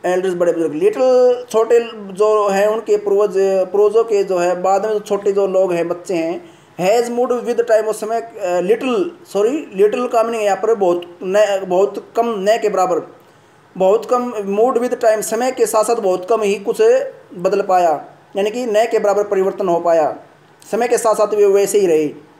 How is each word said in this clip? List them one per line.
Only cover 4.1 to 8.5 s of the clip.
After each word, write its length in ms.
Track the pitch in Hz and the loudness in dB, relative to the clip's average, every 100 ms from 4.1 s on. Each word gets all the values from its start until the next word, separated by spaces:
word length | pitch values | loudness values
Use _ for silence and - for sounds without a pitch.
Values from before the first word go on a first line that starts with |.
| 202 | 0
जो 140 | 190 185 | 0 0
है 240 | 175 180 | 0 0
बाद 240 | 180 196 214 | 0 0 0
में 80 | |
जो 60 | 208 | -4
छोटे 320 | 202 196 208 | -2 -2 0
जो 160 | 196 196 | 0 0
लोग 260 | 185 190 | 0 0
हैं, 140 | 170 170 | 0 -2
बच्चे 260 | 175 - | -6 -6
हैं, 440 | 175 165 175 - - _ - | -4 -4 -6 -12 -20 _ -4
has 380 | 180 208 233 240 | 0 2 0 -2
moved 260 | 247 247 208 | -2 -2 -2
with 140 | 233 | -4
time, 260 | 233 220 214 | 2 2 0
उस 140 | 214 | -6
समय, 220 | 214 233 | -4 -6
अ, 380 | 226 - 190 | -6 -10 -4